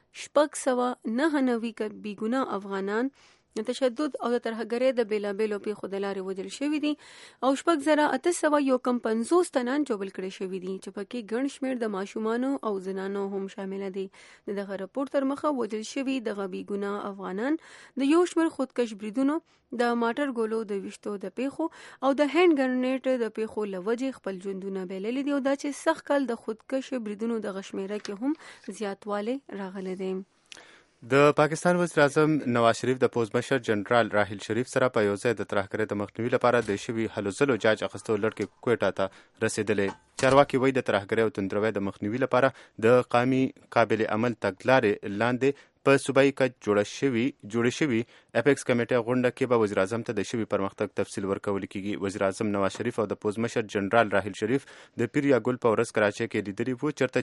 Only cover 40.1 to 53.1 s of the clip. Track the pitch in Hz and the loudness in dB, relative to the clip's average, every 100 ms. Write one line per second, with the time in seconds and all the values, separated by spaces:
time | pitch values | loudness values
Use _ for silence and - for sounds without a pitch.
40.1 | - 131 135 143 135 135 127 - 104 98 | 0 4 6 6 4 2 2 0 -2 0
41.1 | 110 110 104 98 104 107 101 98 - 104 | 0 0 0 -2 0 0 0 -4 -4 -4
42.1 | 120 127 127 131 - - - 110 123 123 | -2 0 2 2 0 -12 0 4 6 4
43.1 | 120 123 131 131 - _ 123 107 110 107 | 2 2 2 0 -4 _ 2 4 2 0
44.1 | 107 123 110 101 98 117 131 110 101 - | 0 0 -2 -4 -2 2 4 4 0 -4
45.1 | 101 117 123 131 143 - _ - 139 - | -2 0 2 0 -2 -8 _ 4 4 4
46.1 | 135 139 135 131 - 104 104 104 - 139 | 4 4 4 0 0 2 2 2 0 0
47.1 | 113 131 - 104 113 120 - 156 113 117 | 0 0 -4 -6 0 0 0 0 0 -2
48.1 | - _ 113 143 139 - 120 117 127 113 | -10 _ 2 4 2 2 0 2 0 2
49.1 | 127 123 - 123 120 104 98 95 113 120 | 0 0 0 2 4 4 2 0 0 -4
50.1 | 101 95 117 104 101 98 - 101 - 98 | -4 -4 -4 -2 -2 -2 -4 -4 -2 -4
51.1 | - 98 98 - 98 90 104 98 90 98 | -4 -4 -2 -2 -4 -6 -8 -6 -4 -4
52.1 | 101 98 98 110 101 95 - 117 120 104 | -2 -2 0 -2 0 0 -2 -4 -2 -2